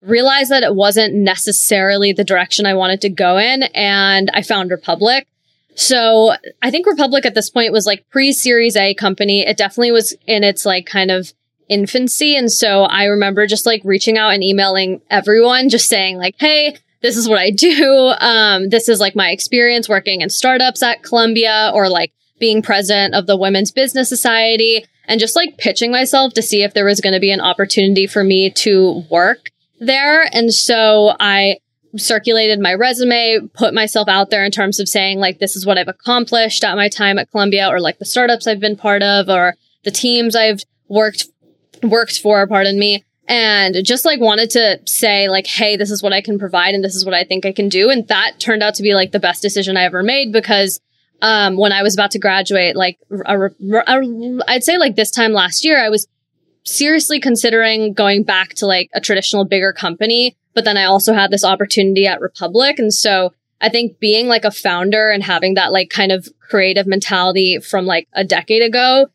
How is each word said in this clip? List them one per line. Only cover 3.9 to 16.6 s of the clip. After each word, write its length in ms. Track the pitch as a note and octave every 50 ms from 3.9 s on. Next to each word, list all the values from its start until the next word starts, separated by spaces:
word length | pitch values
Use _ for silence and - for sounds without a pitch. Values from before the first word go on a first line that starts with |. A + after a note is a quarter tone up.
| G3+ G3 G3 G3 G3 F#3+ G3 G3
I 100 | - G3+
found 280 | G#3 - A3+ G3+ F#3 F3+
Republic. 560 | F3+ E3+ - - E3 E3 G3 A3+ B3+ C4+ C4+ _ _ _ _ _ _ _ _ _ _
So 580 | - - - B3+ B3 A3+ A3+ A3+ A3 A3 A3+ - - - - - _
I 80 | - B3+
think 160 | C4 E4 F4+
Republic 400 | G4 F#4+ C#4 D4 C4 C4 C#4 -
at 80 | B3+ G3
this 160 | A3 - -
point 220 | _ B3 A3+ A3
was, 140 | - A3 G3
like, 220 | G#3+ G3+ G3+ _ _
pre-Series 680 | - C#4 C4+ C#4 C4+ - - B3+ A#3+ A#3 A#3 A#3 A3
A 180 | G#3 G3 G3 G3
company. 480 | - G#3 G3 F#3+ - G#3 G3+ G3+ G3+
It 160 | F#3+ - G#3 -
definitely 340 | G#3 G3 - A#3+ A#3+ A#3+
was 220 | A#3 A3+ A3 - - _ _
in 160 | - A3+ G#3
its, 220 | G3+ G3+ G3 - -
like, 220 | G#3 F#3 F#3 F3
kind 240 | - - G3 F#3+ F#3+
of 220 | F#3 F#3 F3+ - _ _ _ _ _ _ _ _
infancy. 680 | G#3 G3+ G3 G3 - B3+ B3+ A#3+ - - D4+ D4+ D4
And 160 | C#4 B3 A3+
so 340 | - - A#3+ G#3+ G3 G3 G3
I 200 | - - G3 G3+
remember 420 | G3+ G#3 G#3 G3+ G3 G3 G3+ G#3+
just, 200 | G3+ G#3+ G#3 -
like, 160 | A#3 A3+ A3 F#3+
reaching 320 | F#3+ F#3+ G3 - A#3 A3
out 140 | A3 G#3+ G#3+
and 120 | G3 G3+
emailing 600 | F#3 F#3+ G3 G3 G3 G3 F#3+ F#3+ F#3+ F#3 F#3 - _ _
everyone, 580 | G#3 G3+ G3 G#3 G#3 A3+ A#3 A#3+ B3 B3+ C4 C4+
just 200 | A#3 A#3 - -
saying, 280 | A#3 G3+ F#3+ F#3+ F#3
like, 180 | F3+ F3+ F#3 - _
"Hey, 380 | - D4+ D4+ D4+